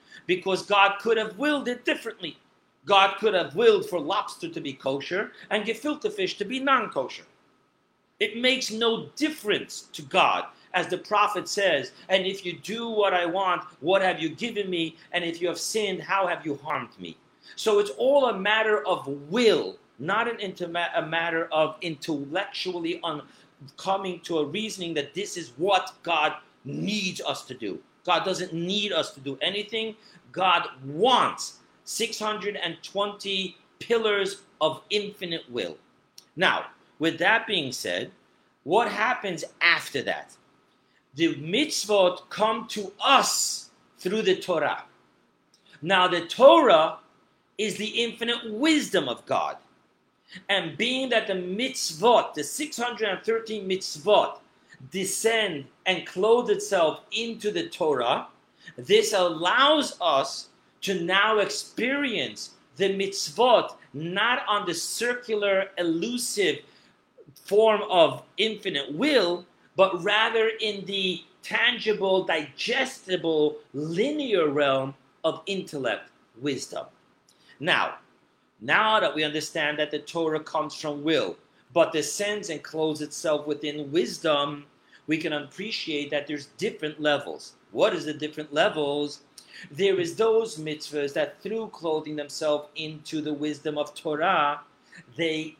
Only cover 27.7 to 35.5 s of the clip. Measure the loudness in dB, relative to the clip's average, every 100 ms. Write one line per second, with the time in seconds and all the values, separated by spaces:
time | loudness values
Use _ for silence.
27.7 | -8 -14 _ -2 0 0 -4 -6 -6 -4
28.7 | -2 -2 -2 -4 -8 -10 -4 -4 -4 -6
29.7 | -6 -6 -10 -20 -20 _ 0 4 4 0
30.7 | -10 -10 2 4 6 4 -2 -12 -14 _
31.7 | _ -10 -4 -4 -4 -4 -4 -6 -6 -6
32.7 | -8 -8 -4 -4 -4 -6 -4 -4 -10 _
33.7 | _ -2 0 2 0 -2 -6 _ _ 0
34.7 | 0 -4 -4 -4 -8 -8 -8 -6